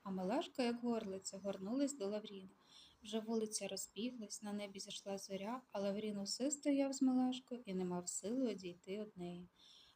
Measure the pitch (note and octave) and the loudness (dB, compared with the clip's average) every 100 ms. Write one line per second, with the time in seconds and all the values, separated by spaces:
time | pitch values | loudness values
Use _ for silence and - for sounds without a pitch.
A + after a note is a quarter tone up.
0 | G3+ F#3 F#3 C4+ F4 - A#3+ A#3+ A#3+ A3+ | -4 0 2 2 0 0 0 2 0 0
1 | G#3 F#3+ - G3 G3 F#3+ F#3+ C4 C#4 - | 0 -6 -6 -6 -4 -2 0 2 2 2
2 | G3 G#3 G#3+ G3 F#3+ - - - - - | -2 -2 -4 -12 -14 -18 -20 -20 -20 -18
3 | G#3+ A3 A3 A3+ G#3+ - G3 F#3+ - F#3+ | -4 -2 2 2 2 0 -2 -4 -6 -2
4 | B3 B3 G#3 - G#3 G3+ G3+ G3 G3 - | -4 -4 -8 -6 -4 -4 -4 -8 -8 -8
5 | G3 G3 - F#3+ G3+ B3+ - G#3 G3+ G3+ | -4 -4 -4 -4 -2 -4 -4 -2 0 0
6 | G#3+ G3+ G3 - C4+ D4+ D4 C#4 C#4 C4+ | 0 -2 -2 0 2 2 4 6 4 4
7 | C4 B3+ B3+ B3+ - A#3+ G#3 F#3 F3+ F3 | 6 8 6 2 -4 -8 -2 0 2 0
8 | F3 - G3 B3+ B3 F#3+ F#3 E3+ - G#3 | -2 -4 0 2 2 0 -6 -8 -6 -4
9 | G#3 F3+ F3 F3 F3+ _ - - - | -4 -6 -6 -6 -10 _ -20 -20 -20